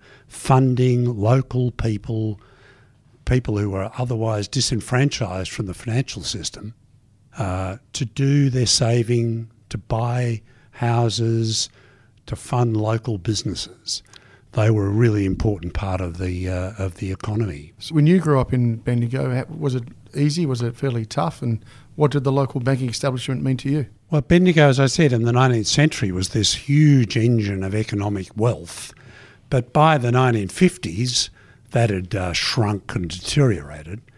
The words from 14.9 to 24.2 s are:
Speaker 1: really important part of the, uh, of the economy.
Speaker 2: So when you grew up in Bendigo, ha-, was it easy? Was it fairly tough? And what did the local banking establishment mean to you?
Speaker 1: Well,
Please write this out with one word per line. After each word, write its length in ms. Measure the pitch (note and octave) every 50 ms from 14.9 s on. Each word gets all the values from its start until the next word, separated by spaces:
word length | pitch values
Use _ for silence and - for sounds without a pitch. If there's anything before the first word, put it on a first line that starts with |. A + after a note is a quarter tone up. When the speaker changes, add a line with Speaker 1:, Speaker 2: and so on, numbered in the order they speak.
Speaker 1:
really 340 | G2+ A2 A#2+ A2+ G#2 G#2 G2
important 480 | F#2+ F#2 - - A2 G#2 F2 E2 F2
part 300 | - - G2+ F#2+ F#2 F#2
of 160 | F#2 E2+ E2 F2
the, 320 | F#2 F2+ F2+ F2+ F#2 F#2
uh, 220 | F2+ F2+ F#2 F#2 G#2+ -
of 180 | F#2+ F#2 -
the 140 | - G#2 F#2+
economy. 600 | F#2+ - - A2 G#2 A2 A2+ F#2+ D2+ C#2+ D2+ E2 - -
Speaker 2:
So 160 | - - D#3+
when 120 | D3+ D3
you 140 | D#3+ F3+ F#3+
grew 180 | E3 D#3 C#3+ C3
up 140 | A#2+ -
in 240 | C#3 B2+ A#2+ A#2 A2+
Bendigo, 580 | A2+ - B2+ B2 A#2+ A#2+ A2+ B2 C3+ C#3 C3 B2
ha-, 100 | B2+ - -
was 260 | D#3 D#3+ D3+ C#3 B2
it 100 | B2+ A#2 - - - - - -
easy? 300 | C#3+ C#3+ D3+ D3 F3 E3+
Was 160 | C3+ B2+ A#2
it 160 | A#2+ A#2 A#2+
fairly 300 | - C#3 C3+ A#2+ A#2 A2
tough? 340 | - - C#3+ E3+ E3+ - -
And 240 | C3 A#2+ A2+ A2 - - - - - - -
what 160 | D#3 D3+ C#3
did 140 | C#3 C#3+ B2+
the 80 | C3+
local 280 | C3+ C#3 C3+ B2 - C3+
banking 300 | A#2 C3 C3+ B2 C3 B2
establishment 520 | A2 - - C#3 B2+ B2 - - C3 C3+
mean 140 | C#3+ C3 C3 A#2+
to 120 | - C3+
you? 160 | C#3+ D3+ B2+ - - _ _ _
Speaker 1:
Well, 100 | D#3+ D3